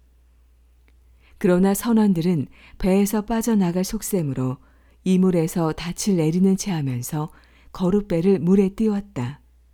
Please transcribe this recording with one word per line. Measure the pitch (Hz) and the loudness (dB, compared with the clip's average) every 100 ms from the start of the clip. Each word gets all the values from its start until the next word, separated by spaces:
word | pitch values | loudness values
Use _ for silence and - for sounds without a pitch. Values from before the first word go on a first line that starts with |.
| _ _ _ _ _ _ _ _ _ _ _ _ _ - | _ _ _ _ _ _ _ _ _ _ _ _ _ -2
그러나 | 196 180 190 | 2 4 2
선원들은 | 196 240 226 208 170 170 165 - - - - | 0 0 2 2 2 0 -2 -4 -10 -20 -4
배에서 | 190 196 202 220 | 0 2 2 -2
빠져나갈 | 208 226 233 214 175 180 | -2 -2 0 2 2 0
속셈으로 | 185 220 - 196 147 131 127 131 _ _ _ _ | -4 -6 -4 -4 -2 -2 -4 -6 _ _ _ _
이물에서 | 185 185 185 175 165 185 160 | 0 2 2 2 0 -2 -4
닻을 | - 165 - 208 180 | -4 -8 -6 -2 0
내리는 | 156 180 190 190 | 2 2 2 2
체 | 208 | -2
하면서 | 165 139 123 123 156 156 - _ _ - | -4 -4 -6 -6 -6 -8 -10 _ _ -18
거룻배를 | - 180 208 202 165 185 190 | -4 0 0 0 0 2 2
물에 | 165 202 190 | 4 4 2
띄웠다. | 196 220 202 202 - 123 147 _ _ _ | 0 -2 -2 -6 -8 -8 -10 _ _ _